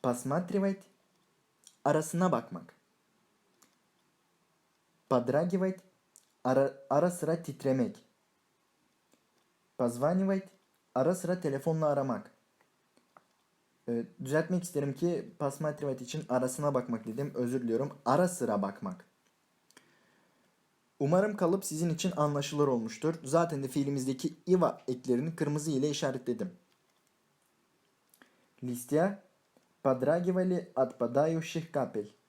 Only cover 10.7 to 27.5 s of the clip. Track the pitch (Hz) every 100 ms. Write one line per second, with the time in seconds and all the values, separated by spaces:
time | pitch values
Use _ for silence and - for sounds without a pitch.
10.7 | _ _ 127 143 180 165 180 170 135 165
11.7 | 160 151 143 135 107 - _ _ _ _
12.7 | _ _ _ _ - _ _ _ _ _
13.7 | _ - 117 117 - 131 151 165 180 180
14.7 | 147 143 135 170 165 - - 139 139 156
15.7 | 147 143 123 123 156 - 127 127 127 147
16.7 | 135 123 113 113 113 143 - 120 127 117
17.7 | 113 143 - - 143 180 180 117 104 98
18.7 | 101 101 90 - _ _ _ _ _ _
19.7 | - _ _ _ _ _ _ _ _ _
20.7 | _ _ _ 143 175 208 208 170 190 -
21.7 | 156 170 165 190 175 147 143 143 147 143
22.7 | 123 110 - 151 170 - 160 170 147 135
23.7 | 147 139 139 127 131 - - - 185 156
24.7 | - - 127 - 123 156 165 147 147 156
25.7 | 135 147 143 143 123 - 113 98 - _
26.7 | _ _ _ _ _ _ _ _